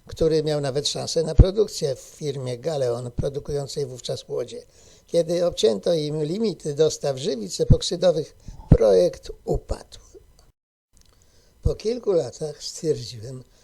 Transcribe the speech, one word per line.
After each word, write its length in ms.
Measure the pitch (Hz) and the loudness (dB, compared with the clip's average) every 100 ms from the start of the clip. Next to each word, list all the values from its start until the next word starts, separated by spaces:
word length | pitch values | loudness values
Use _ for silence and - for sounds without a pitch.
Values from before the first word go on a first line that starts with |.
| - | -12
który 360 | - 160 156 | 0 2 2
miał 180 | 151 147 | 2 0
nawet 280 | 143 131 143 | -2 -2 -2
szansę 340 | - 131 - | -4 -4 -2
na 120 | 156 | 4
produkcję 600 | 156 185 220 202 - 151 | 6 6 4 0 -2 -4
w 60 | 127 | -4
firmie 580 | - - 151 135 127 123 | -10 -8 -6 -6 -6 -6
Galeon, 520 | 143 151 123 120 120 | -4 -2 -2 -2 -4
produkującej 760 | - 156 139 - 143 139 - 131 | -4 -4 -4 -6 -6 -6 -6 -8
wówczas 420 | 123 - 131 - | -8 -8 -8 -6
łodzie. 340 | 139 120 120 - _ - - _ | -8 -6 -12 -18 _ -20 -20 _
Kiedy 400 | 170 165 175 175 | 0 2 0 0
obcięto 480 | 175 220 202 185 | 2 2 2 0
im 300 | 170 151 156 | 0 0 -2
limity 500 | 151 190 226 - 160 | -2 -2 -2 -4 -2
dostaw 420 | 143 156 - 143 131 | 2 2 2 -4 -4
żywic 440 | 165 254 196 - | -4 -4 -6 0
epoksydowych, 760 | - - - 170 180 151 110 - - - - | 4 4 2 0 2 2 -2 -10 -18 -6 4
projekt 600 | - 110 92 87 - - - | 6 8 6 4 0 -12 -10
upadł. 540 | - - - - - - - - - _ _ _ _ _ _ _ _ _ _ _ _ _ | -4 -4 -4 -10 -12 -20 -20 -20 -20 _ _ _ _ _ _ _ _ _ _ _ _ _
Po 120 | - | -4
kilku 380 | - 214 247 208 | -2 -4 -2 0
latach 520 | 175 127 - 156 147 | 0 0 -6 -10 -10
stwierdziłem, 800 | - - 160 123 110 117 113 127 - _ | -14 -4 -2 -2 -6 -12 -14 -14 -18 _